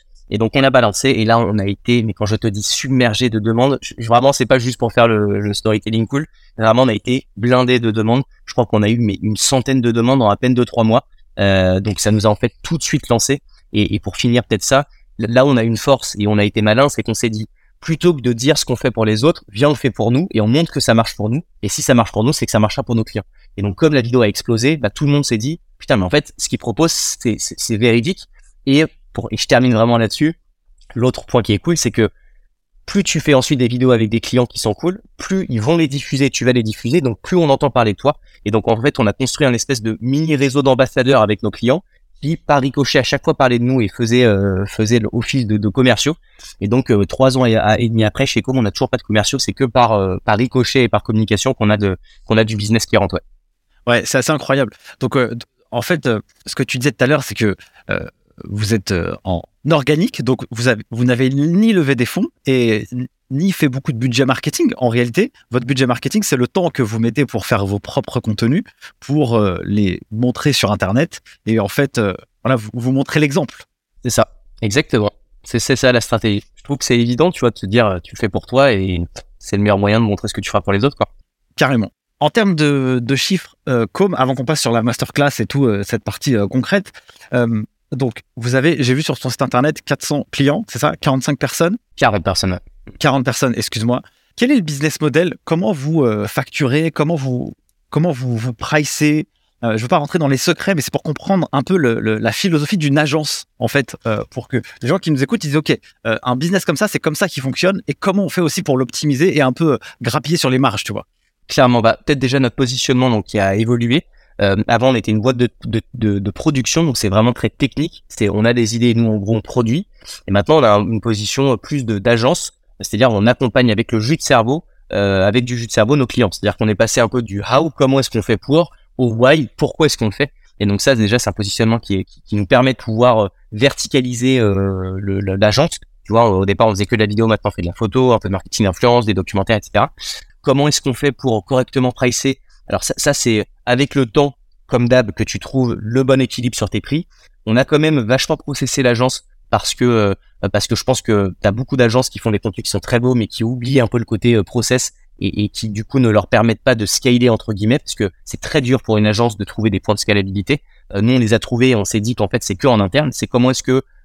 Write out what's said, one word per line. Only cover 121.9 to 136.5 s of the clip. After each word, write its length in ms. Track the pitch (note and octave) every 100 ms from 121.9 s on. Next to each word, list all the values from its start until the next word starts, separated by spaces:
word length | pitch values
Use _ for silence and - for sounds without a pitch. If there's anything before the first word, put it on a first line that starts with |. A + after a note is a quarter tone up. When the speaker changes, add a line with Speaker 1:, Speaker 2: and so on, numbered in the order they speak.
| G2+
Speaker 1:
d'agence, 560 | A2+ A#2 B2 F3+ - - _ -
c'est-à-dire 300 | - G#2 B2+
on 160 | G#2 A2
accompagne 440 | B2+ B2+ C3 B2
avec 220 | G#2+ A2+
le 80 | A2+
jus 160 | A2 D#3+
de 60 |
cerveau, 420 | - B2+ A2+ D#3 - _ _
euh, 340 | G2+ G2+ G2 G2
avec 160 | B2
du 140 | B2 A#2+
jus 80 | A#2
de 60 |
cerveau, 240 | - G#2+ D3
nos 100 | B2
clients. 240 | - G2+
C'est-à-dire 240 | - G2+ -
qu'on 120 | A2
est 60 |
passé 280 | G2+ A2+ -
un 60 | A2+
peu 120 | B2+
du 220 | G#2+ G2+
how, 260 | G2+ C3 E3
comment 320 | - C3 C3+
est-ce 80 | B2+
qu'on 140 | A2+
fait 160 | A2+ G#2+
pour, 320 | - D#3 E3+ - _ -
au 160 | B2
why, 380 | A2 C3 D#3+ A#2 -
pourquoi 260 | D3 -
est-ce 140 | D3+ -
qu'on 80 | A2
le 60 |
fait. 200 | - C#3+ - _ _
Et 60 |
donc 160 | G2+ G2+
ça, 140 | C#3
déjà, 240 | B2 G#2 A2+
c'est 100 | G#2
un 60 |
positionnement 440 | F#2+ G2+ - A2 A2+
qui 180 | - G2
est, 80 |
qui, 180 | F2+ -
qui 140 | - G#2
nous 100 | F#2+
permet 260 | B2+ C3
de 60 | B2+
pouvoir, 460 | - A2 B2 A2
euh, 40 | G2 - _
verticaliser, 840 | G#2+ C3+ - - C#3 B2+ A#2 B2+ C3
euh, 560 | A2 G2 G2 F#2+ F#2 F#2+
le, 240 | G2 G2
le, 160 | G2 G2
l'agence. 440 | G#2 G#2 E3 - - _
Tu 80 | -
vois, 180 | A2+ A#2
au 160 | F#2+
départ, 200 | G2